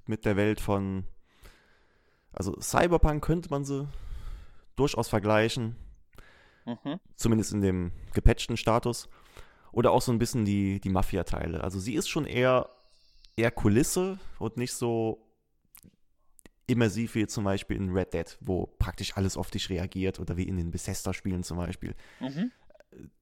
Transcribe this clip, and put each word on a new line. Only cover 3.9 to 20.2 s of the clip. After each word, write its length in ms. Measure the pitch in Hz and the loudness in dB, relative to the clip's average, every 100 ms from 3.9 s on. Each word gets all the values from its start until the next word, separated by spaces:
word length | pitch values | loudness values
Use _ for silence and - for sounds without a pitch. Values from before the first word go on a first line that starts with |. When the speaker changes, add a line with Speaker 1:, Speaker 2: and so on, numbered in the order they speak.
| - - - - - - - - - | -8 -10 -10 -8 -10 -12 -20 -14 0
Speaker 1:
durchaus 320 | 143 - 117 | 2 2 0
vergleichen. 680 | 113 101 107 113 113 113 117 - - - - - - - _ - | 0 4 4 4 0 -4 -6 -14 -20 -20 -20 -20 -20 -20 _ -12
Speaker 2:
Mhm. 340 | 117 143 165 - - | -10 -8 -10 -12 -2
Speaker 1:
Zumindest 380 | 117 113 101 | 2 2 2
in 80 | 104 | 2
dem 300 | 98 92 87 - - | 2 2 -2 -6 -4
gepatchten 440 | - - 117 - 117 | 6 6 6 2 -2
Status. 520 | - 113 120 117 - - - - - _ - | 2 2 2 -4 -8 -20 -20 -20 -20 _ -6
Oder 200 | - 120 | 2 6
auch 100 | 113 | 6
so 100 | 127 | 4
ein 80 | 117 | 2
bisschen 260 | 117 127 104 | 2 0 2
die, 340 | 101 98 98 | 2 2 0
die 100 | 98 | 0
Mafia-Teile. 760 | 92 - 95 85 - 82 82 | 2 2 0 -2 -2 -2 -4
Also 160 | - 95 | -4 -4
sie 160 | 98 147 | -4 -4
ist 120 | - | -2
schon 160 | - 143 | -4 -2
eher, 440 | 120 127 127 - - _ _ _ _ - - | 2 4 4 0 -10 _ _ _ _ -12 0
eher 160 | 117 | 0
Kulisse 680 | - 107 104 110 - 185 190 - - | 2 4 4 4 2 -2 -4 -10 -6
und 180 | 113 - | -6 -4
nicht 160 | 123 | -6
so 500 | - 120 117 110 - _ _ _ _ _ - - _ _ _ _ - - _ - | -4 -2 0 -2 -4 _ _ _ _ _ -20 -20 _ _ _ _ -20 -20 _ -2
immersiv 480 | 120 113 95 117 117 | 4 4 2 -2 0
wie 120 | 104 | -2
zum 160 | - 101 | 0 0
Beispiel 320 | 98 - 110 | -2 -2 -4
in 140 | 95 | 0
Red 220 | 92 90 | 0 0
Dead, 240 | 85 82 - | -4 -6 -10
wo 240 | - 90 92 | -4 -2 -2
praktisch 500 | _ - - 98 - | _ -4 -2 -8 -2
alles 220 | 95 - | -2 -2
auf 140 | 90 | -6
dich 180 | 104 - | -6 -4
reagiert 500 | 90 92 95 95 | -4 -4 -2 -4
oder 160 | - | -4